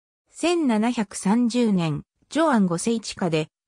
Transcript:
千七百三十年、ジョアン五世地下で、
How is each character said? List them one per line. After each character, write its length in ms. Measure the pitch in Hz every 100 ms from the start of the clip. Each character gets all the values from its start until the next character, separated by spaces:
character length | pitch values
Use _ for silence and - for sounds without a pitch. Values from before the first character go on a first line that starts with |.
| _ _ _
千 380 | - 320 349 285
七 240 | 214 226
百 240 | 240 202 -
三 340 | 185 226 240
十 220 | 247 233
年、 320 | 190 165 147 - _ _
ジ 100 | 285
ョ 60 | 320
ア 140 | 240
ン 60 | 185
五 120 | 170
世 220 | - 233
地 160 | - -
下 140 | 180
で、 200 | 156 156 _